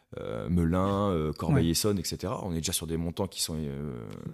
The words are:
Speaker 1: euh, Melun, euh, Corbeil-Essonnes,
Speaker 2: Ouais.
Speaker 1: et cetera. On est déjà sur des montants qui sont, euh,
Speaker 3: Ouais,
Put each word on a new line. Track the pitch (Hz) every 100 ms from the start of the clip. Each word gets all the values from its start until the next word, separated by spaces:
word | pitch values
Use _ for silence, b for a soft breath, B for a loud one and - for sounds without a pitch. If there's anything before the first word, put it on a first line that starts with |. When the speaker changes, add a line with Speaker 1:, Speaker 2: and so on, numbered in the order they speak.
| b -
Speaker 1:
euh, | 50 55 52
Melun, | 87 82 90 98 101 101
euh, | 85 76
Corbeil-Essonnes, | 76 82 85 82 82 107 101
Speaker 2:
Ouais. |
Speaker 1:
et | 80
cetera. | - 90 123
On | 98
est | 82
déjà | 80
sur | 87 82
des | 82
montants | 85 82 98
qui | -
sont, | - 78
euh, | 73 69 76 60
Speaker 3:
Ouais, | 53 50 -